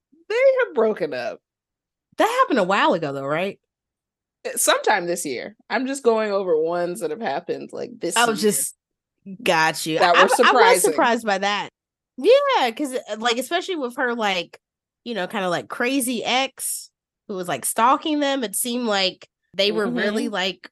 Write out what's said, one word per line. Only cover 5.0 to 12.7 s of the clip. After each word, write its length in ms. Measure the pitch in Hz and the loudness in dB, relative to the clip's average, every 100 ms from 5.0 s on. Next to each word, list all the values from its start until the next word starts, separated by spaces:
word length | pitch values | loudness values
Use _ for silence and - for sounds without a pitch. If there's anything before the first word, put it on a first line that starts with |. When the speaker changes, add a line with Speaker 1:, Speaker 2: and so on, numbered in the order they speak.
| 175 | 0
Speaker 1:
this 180 | 180 | -4
year. 320 | 151 117 131 214 - | -4 -8 -8 -14 -6
I'm 160 | 208 262 | -4 -4
just 160 | 277 | -2
going 300 | 240 226 214 | 2 2 2
over 280 | 196 185 160 | -2 0 0
ones 400 | 160 175 175 175 | 2 0 -2 -4
that 120 | 160 | -6
have 100 | 151 | -6
happened, 480 | 220 139 180 139 143 | -4 -4 -4 -8 -8
like, 200 | - - - | -10 -12 -8
this 160 | 170 220 | -4 2
Speaker 2:
Oh, 80 | 233 | 2
Speaker 1:
year. 80 | 208 | 2
Speaker 2:
just 400 | 214 202 - - _ _ _ _ - 185 | 0 0 -4 -10 _ _ _ _ -18 -8
got 440 | - 170 160 156 160 | 0 2 2 0 -4
you. 120 | 160 | 2
Speaker 1:
That 100 | 175 | 4
Speaker 2:
I, 20 | |
Speaker 1:
were 60 | 175 | 6
Speaker 2:
I 40 | |
was 120 | - 508 | 4 4
Speaker 1:
surprising. 540 | 311 415 453 440 403 | 4 6 6 6 2
Speaker 2:
surprised 340 | - 262 233 | 2 2 2
by 140 | 226 196 | 0 0
that. 320 | 202 202 160 - _ _ _ - | 0 -2 -6 -12 _ _ _ -2
Yeah, 520 | 302 539 571 480 262 | 4 6 6 2 0